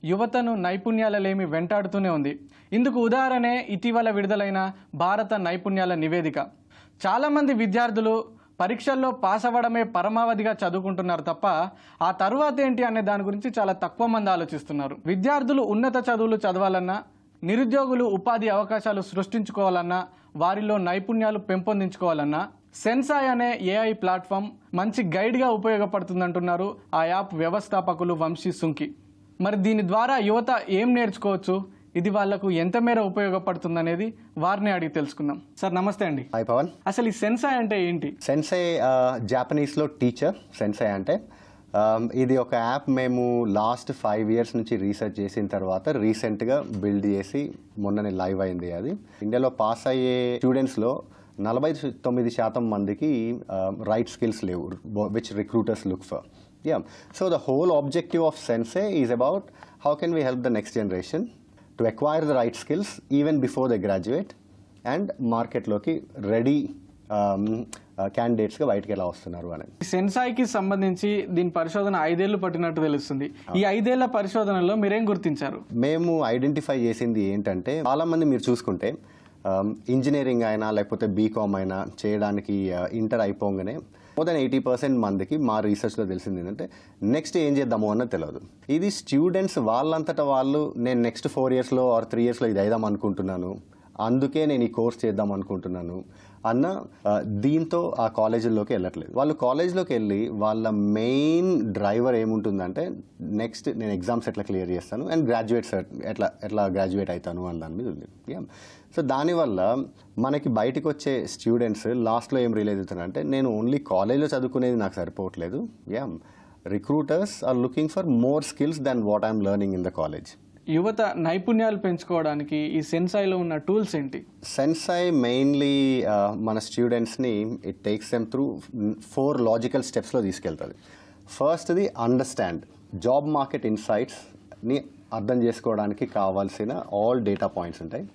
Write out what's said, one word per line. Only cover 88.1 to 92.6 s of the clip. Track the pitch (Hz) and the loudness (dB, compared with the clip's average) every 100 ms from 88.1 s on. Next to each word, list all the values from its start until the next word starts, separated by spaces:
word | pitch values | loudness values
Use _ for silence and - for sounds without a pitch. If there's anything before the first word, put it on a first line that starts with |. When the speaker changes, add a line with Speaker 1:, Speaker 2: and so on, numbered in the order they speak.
Speaker 2:
తెలియదు. | 92 78 - - - - | -2 -4 -8 -14 -20 -2
ఇది | 147 202 | 0 0
స్టూడెంట్స్ | 208 - 139 170 185 190 175 | -2 0 2 4 2 0 0
వాళ్ళంతట | 110 117 151 160 156 156 | 2 2 2 0 -2 0
వాళ్ళు | 147 135 135 147 147 - | 2 2 4 2 0 -2
"నేను | 120 127 | 0 2
నెక్స్ట్ | 117 - 147 | 0 0 -4
four | - 131 | 0 2
ఇయర్స్‌లో | 127 127 127 127 117 | 2 2 2 4 2
or | 110 | 2
three | 117 | 0
ఇయర్స్‌లో | 120 117 120 | 2 2 2
ఇది | 104 | 2